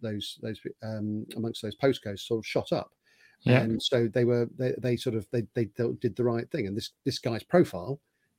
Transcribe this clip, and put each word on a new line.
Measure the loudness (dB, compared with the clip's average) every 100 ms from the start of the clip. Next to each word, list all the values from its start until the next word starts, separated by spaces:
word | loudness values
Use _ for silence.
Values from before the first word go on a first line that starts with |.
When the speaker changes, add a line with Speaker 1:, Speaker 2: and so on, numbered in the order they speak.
Speaker 1:
those, | -6 -6 -8 -10
those, | -10 -8 -10 -10
um, | -8 -4 -4 -4 -6 -6
amongst | -6 -4
those | -8 0
postcodes | 2 2 -2 -8
sort | -4 -4
of | -2
shot | -4 -2
up. | -2 -4 _ _ _ _ _
Speaker 2:
Yeah. | 4 6
Speaker 1:
And | 4 0
so | 2 2 2
they | 2 4
were, | 4 0 -2
they, | -2 -2
they | 0 0
sort | 0 -4
of, | -2
they, | -4 -2
they | -2 -2
d-, | 0 -2 0
did | -2 0
the |
right | 0 0 -2
thing. | -4 -4
And | -4
this, | -6 _ -4
this | -4
guy's | -2 -4
profile, | 2 4 4 0 -8 -8 _ _ _